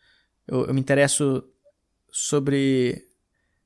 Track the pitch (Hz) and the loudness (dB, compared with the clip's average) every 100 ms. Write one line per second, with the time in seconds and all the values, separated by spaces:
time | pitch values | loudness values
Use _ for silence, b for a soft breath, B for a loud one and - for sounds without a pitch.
0 | _ _ _ _ - 127 - 135 131 139 | _ _ _ _ -6 -4 -2 -2 0 2
1 | 143 - 143 135 - _ _ _ _ _ | 2 2 0 -2 -6 _ _ _ _ _
2 | _ - - 147 139 139 135 131 123 - | _ -8 -2 0 2 2 2 2 0 -4
3 | - _ _ _ _ _ | -12 _ _ _ _ _